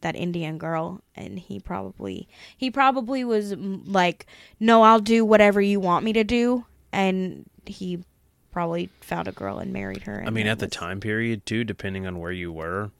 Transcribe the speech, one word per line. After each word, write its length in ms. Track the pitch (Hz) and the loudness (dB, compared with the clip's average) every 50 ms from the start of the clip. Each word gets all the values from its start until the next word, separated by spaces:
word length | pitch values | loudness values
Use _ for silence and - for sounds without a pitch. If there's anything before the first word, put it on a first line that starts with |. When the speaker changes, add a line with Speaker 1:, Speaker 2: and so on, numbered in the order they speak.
Speaker 1:
that 120 | - 165 - | -8 -6 -6
Indian 400 | - 175 175 175 170 160 156 160 | -4 -6 -4 -4 -4 -6 -6 -8
girl, 420 | 156 160 160 165 160 165 170 185 - _ _ _ | -8 -6 -6 -4 -4 -4 -6 -10 -14 _ _ _
and 240 | - - - - 180 | -16 -14 -12 -14 -14
he 180 | - - 196 196 | -12 -12 -14 -12
probably, 680 | - - 180 190 - - - - 208 95 - - - _ _ - - - - | -10 -8 -8 -8 -8 -10 -12 -10 -10 -10 -10 -10 -12 _ _ -20 -20 -20 -12
he 120 | - 262 254 | -8 -8 -4
probably 540 | - 277 262 262 254 262 220 226 269 262 247 | 0 2 2 2 2 0 -4 -4 -4 -4 0
was, 320 | 240 220 214 208 202 196 | 0 0 0 0 -2 -8
mm, 260 | - 190 196 190 - - | -6 -6 -8 -8 -8 -8
like, 400 | 190 196 185 180 175 170 _ - - - - - - _ - | 0 2 2 2 2 0 _ -14 -20 -20 -20 -20 -20 _ 0
"No, 240 | 220 226 226 226 220 | 4 6 8 10 10
I'll 160 | 220 226 220 | 10 8 6
do 240 | 202 226 226 226 220 | 6 4 4 4 6
whatever 380 | 214 220 208 208 208 196 202 | 6 8 8 8 8 6 4
you 180 | 196 202 202 202 | 2 4 2 2
want 240 | 185 180 175 - - | 2 2 2 2 0
me 80 | 220 | 0
to 140 | 208 226 214 | 2 2 2
do," 400 | 202 240 240 240 247 254 240 - _ _ _ _ - | 2 2 2 2 2 0 0 -4 _ _ _ _ -6
and 580 | - 196 190 190 190 185 185 175 - - - _ _ - _ | -2 0 0 2 0 0 -2 -4 -6 -12 -18 _ _ -20 _
he 380 | - 202 - 190 180 175 175 180 _ _ _ _ _ _ _ _ _ | -18 -14 -10 -8 -8 -8 -8 -10 _ _ _ _ _ _ _ _ _
probably 380 | - 180 170 165 170 175 175 - _ _ | -6 -6 -4 -4 -4 -4 -6 -8 _ _
found 300 | - - 175 170 170 - | -10 -8 -6 -6 -6 -8
a 20 | |
girl 260 | 185 - 98 98 98 - | -8 -8 -8 -8 -6 -6
and 120 | - 190 | -8 -8
married 300 | 185 98 98 95 92 98 | -8 -8 -8 -8 -10 -10
her, 180 | - - 104 101 | -10 -10 -10 -8
Speaker 2:
I 40 | - | -6
Speaker 1:
and 100 | - 113 | -4 -2
Speaker 2:
mean, 120 | 110 104 | -2 0
Speaker 1:
that 40 | 107 | 0
Speaker 2:
at 80 | 113 107 | 0 -2
the 60 | 101 | -4
Speaker 1:
was 80 | - - | -6 -6
Speaker 2:
time 260 | - 87 87 95 98 | -8 -8 -8 -8 -6
period, 460 | 113 107 107 110 117 117 113 98 - | -4 -4 -2 -2 -2 -2 -4 -6 -6
too, 180 | - 110 117 117 | -4 -4 -4 -2
depending 420 | 107 95 - - 98 95 95 95 | -4 -6 -8 -8 -8 -8 -6 -8
on 140 | 92 90 85 | -8 -8 -8
where 140 | 85 87 92 | -8 -8 -8
you 180 | 90 90 85 | -8 -8 -10
were 400 | 80 80 80 85 92 101 104 101 _ | -10 -8 -8 -6 -6 -6 -6 -8 _